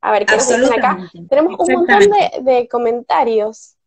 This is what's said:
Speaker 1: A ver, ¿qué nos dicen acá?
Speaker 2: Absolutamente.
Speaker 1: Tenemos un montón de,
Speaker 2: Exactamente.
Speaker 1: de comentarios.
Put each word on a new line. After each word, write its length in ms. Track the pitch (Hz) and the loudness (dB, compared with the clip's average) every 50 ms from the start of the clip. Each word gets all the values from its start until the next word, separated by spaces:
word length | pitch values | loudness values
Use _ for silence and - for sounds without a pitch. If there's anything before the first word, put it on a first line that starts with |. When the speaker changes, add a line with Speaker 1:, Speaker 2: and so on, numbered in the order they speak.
| - | -2
Speaker 1:
A 100 | 202 214 | 0 0
ver, 120 | 208 208 | 0 2
¿qué 120 | 214 214 | 0 0
nos 100 | 220 262 254 | 0 2 0
dicen 140 | 247 240 254 262 233 220 | 0 2 2 0 0 0
acá? 120 | - 247 202 | 0 -2 -2
Speaker 2:
Absolutamente. 360 | 180 185 175 _ 170 170 170 | -2 -8 -14 _ -20 -6 -2
Speaker 1:
Tenemos 280 | - 277 311 349 381 - | 0 0 0 0 -2 -2
un 140 | 349 339 359 | -2 0 0
montón 240 | 349 339 359 370 403 | 0 2 2 4 4
de, 60 | 403 | 4
Speaker 2:
Exactamente. 480 | 403 415 415 370 - - - 254 254 262 | 4 4 2 0 0 -4 -4 -2 0 0
Speaker 1:
de 160 | 247 247 247 | 0 0 -2
comentarios. 1040 | - 240 240 233 226 240 233 _ - 311 285 233 226 220 208 214 220 - - - _ _ _ | -4 -4 -2 -2 -4 -4 -4 _ -2 -2 0 0 0 -2 -2 -2 -6 -12 -20 -20 _ _ _